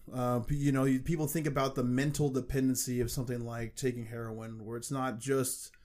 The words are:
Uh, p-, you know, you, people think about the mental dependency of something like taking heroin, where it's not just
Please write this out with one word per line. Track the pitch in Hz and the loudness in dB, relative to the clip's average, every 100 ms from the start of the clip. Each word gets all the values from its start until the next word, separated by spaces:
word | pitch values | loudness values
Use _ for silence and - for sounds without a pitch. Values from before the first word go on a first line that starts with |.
| - | -8
Uh, | 127 123 123 | 0 2 2
p-, | 113 143 | 2 2
you | 143 | 4
know, | 135 | 4
you, | 135 131 | 4 4
people | 131 165 151 | 2 0 0
think | 170 151 | 0 0
about | 135 135 | 2 0
the | 135 | 0
mental | 123 127 143 143 143 | 2 2 2 2 2
dependency | 131 123 139 131 123 - 123 | 0 0 2 2 2 0 0
of | 113 | 0
something | 139 123 120 | -2 -2 -4
like | 117 117 113 - | -4 -6 -6 -2
taking | 131 120 110 | -2 -2 -6
heroin, | 117 113 110 113 113 | -8 -8 -8 -10 -10
where | 107 120 | -8 -8
it's | - | -4
not | 139 131 113 | -2 -2 -2
just | 135 135 127 - - - | 2 2 2 -2 -10 -18